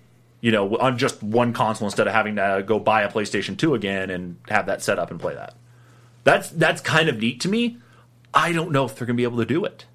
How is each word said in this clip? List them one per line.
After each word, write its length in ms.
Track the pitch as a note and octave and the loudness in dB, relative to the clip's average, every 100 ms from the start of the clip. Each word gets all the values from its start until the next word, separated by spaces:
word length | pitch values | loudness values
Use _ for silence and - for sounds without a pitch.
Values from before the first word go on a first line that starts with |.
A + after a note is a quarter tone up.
| _ _ _ _ | _ _ _ _
you 100 | A#2 | 2
know, 260 | A2 G2 A2+ | 2 2 2
on 200 | B2+ A#2+ | 0 2
just 240 | B2+ - | 0 -2
one 300 | G#2+ A#2 A#2+ | 0 2 2
console 340 | A#2 A2+ G#2+ G#2 | 2 0 0 -2
instead 220 | G#2+ G#2 | 0 2
of 40 | |
having 220 | A2 G#2+ | 2 0
to 300 | G#2 G2 G2 G2 | 0 0 0 0
go 140 | G#2+ | 0
buy 220 | G2 G#2+ | 4 2
a 60 | G2+ | 2
PlayStation 440 | A2 G#2 G#2 G2 F#2+ | -2 -2 -2 -4 -2
two 180 | D#3+ B2 | 0 0
again 340 | G2 G2 F#2+ | 0 -4 -4
and 280 | F2+ F2+ E2+ - | -6 -8 -12 -2
have 180 | G#2 F#2 | -2 0
that 160 | F#2+ | -2
set 160 | - G2 | -2 -2
up 140 | E2 | -2
and 80 | F2 | -6
play 160 | E2+ C#2+ | -8 -8
that. 180 | G#1 - - - - - - _ | -12 -18 -20 -20 -20 -20 -20 _
That's, 260 | - G3 - | 2 2 2
that's 300 | E3 D#3+ F3 | 0 0 0
kind 280 | - D#3+ D#3+ | 0 2 2
of 100 | A2+ | 0
neat 220 | A2+ - | -2 -2
to 60 | F3 | -2
me. 280 | A3 A#3+ A#3 - - _ _ _ | 0 -2 -6 -16 -20 _ _ _
I 180 | - E3 | 0 2
don't 200 | E3+ D#3+ | 0 0
know 120 | C#3 B2+ | 0 0
if 100 | - | -4
they're 100 | A#2+ | -4
gonna 100 | A#2+ | 0
be 60 | |
able 160 | A#2+ A#2 | 0 0
to 80 | G#2+ | 0
do 180 | C#3+ | 0
it. 200 | - - - | -2 -6 -20